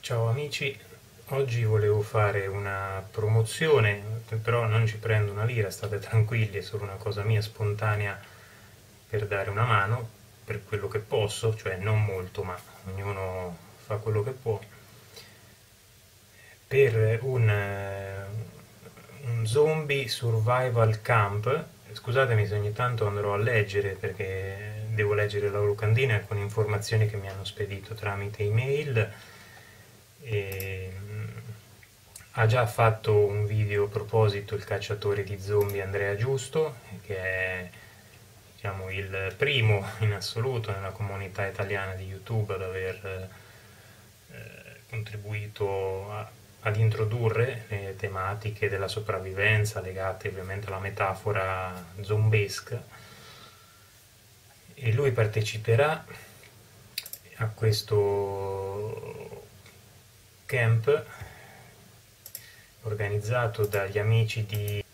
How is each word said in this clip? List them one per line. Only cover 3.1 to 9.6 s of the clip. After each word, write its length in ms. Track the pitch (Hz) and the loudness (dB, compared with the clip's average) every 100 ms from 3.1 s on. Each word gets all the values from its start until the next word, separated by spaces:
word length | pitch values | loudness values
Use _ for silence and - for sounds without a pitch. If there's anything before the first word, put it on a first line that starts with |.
promozione, 1120 | - 107 110 110 - 160 139 107 101 104 113 - 113 | -2 4 4 4 2 4 6 6 2 -4 -8 -6 -4
però 240 | 110 117 | 0 2
non 220 | 113 110 113 | 4 4 4
ci 120 | - | 0
prendo 340 | - 107 104 | 2 2 2
una 100 | 101 | 0
lira, 260 | 113 120 98 | 0 0 -2
state 300 | - 104 104 | -2 -4 -6
tranquilli, 600 | - 113 107 117 107 95 | 2 4 4 2 0 -2
è 40 | |
solo 220 | - 104 | -6 -6
una 100 | 98 | -6
cosa 300 | 95 104 101 | -6 -6 -2
mia 180 | 104 107 | 2 2
spontanea 760 | - - 104 104 107 104 104 98 - - - - - - - - - | 0 -2 -2 0 0 0 -2 -6 -12 -20 -20 -20 -20 -20 -20 -20 -4
per 180 | 110 104 | -4 0
dare 240 | 101 98 | -2 -2
una 140 | 101 | 0